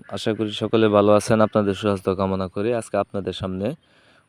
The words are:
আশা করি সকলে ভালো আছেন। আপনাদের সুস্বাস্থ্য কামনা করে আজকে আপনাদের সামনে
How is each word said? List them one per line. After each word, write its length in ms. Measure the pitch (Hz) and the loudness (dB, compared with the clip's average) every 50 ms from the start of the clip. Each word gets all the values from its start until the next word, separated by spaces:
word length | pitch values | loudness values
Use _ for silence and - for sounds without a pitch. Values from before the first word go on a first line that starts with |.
| - - | -14 -12
আশা 220 | - 98 - 113 107 | -10 -6 -4 -4 -4
করি 160 | 101 110 107 104 | -2 -4 -6 -6
সকলে 340 | - 110 104 - 113 110 110 | -6 -4 0 2 2 4 4
ভালো 220 | 104 104 101 104 104 | 6 6 6 6 6
আছেন। 260 | 104 - - 113 110 | 4 4 2 2 2
আপনাদের 340 | 107 107 - 110 104 98 98 | 2 2 2 0 0 0 -2
সুস্বাস্থ্য 380 | 95 107 104 101 95 92 98 95 | -2 -2 -4 -4 -2 -2 -4 -2
কামনা 300 | 87 98 95 95 95 95 92 | -2 -2 -2 -2 -4 -6 -6
করে 220 | - 101 101 113 123 | -6 -4 -4 -2 -4
আজকে 220 | 113 110 - - 101 | -4 -6 -4 -4 -4
আপনাদের 360 | 101 - - 101 92 95 90 | -4 -4 -6 -8 -6 -6 -8
সামনে 300 | - - 95 92 92 98 113 156 - _ _ _ _ _ _ _ _ _ | -8 -6 -8 -6 -4 -4 -6 -6 -8 _ _ _ _ _ _ _ _ _